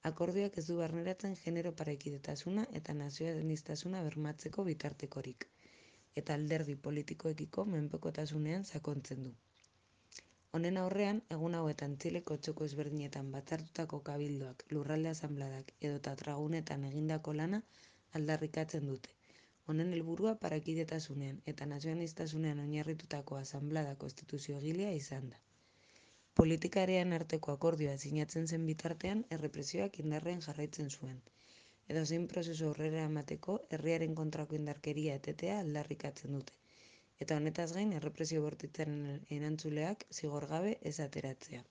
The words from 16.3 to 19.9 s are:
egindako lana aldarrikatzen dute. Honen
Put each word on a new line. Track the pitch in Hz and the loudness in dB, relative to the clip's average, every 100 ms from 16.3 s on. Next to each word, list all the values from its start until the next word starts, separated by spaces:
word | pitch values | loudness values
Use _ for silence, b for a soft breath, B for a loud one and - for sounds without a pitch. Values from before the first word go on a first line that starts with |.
| 143 151 165 156 143 139 | 0 0 0 0 -2 -2
egindako | 143 156 156 156 151 | 2 2 2 0 0
lana | 165 208 - B B B B | 2 0 -2 B B B B
aldarrikatzen | 160 151 156 156 156 160 160 139 | 0 2 2 2 0 0 0 -2
dute. | 135 - - B B B B - | -4 -6 -20 B B B B 0
Honen | 156 170 | 2 4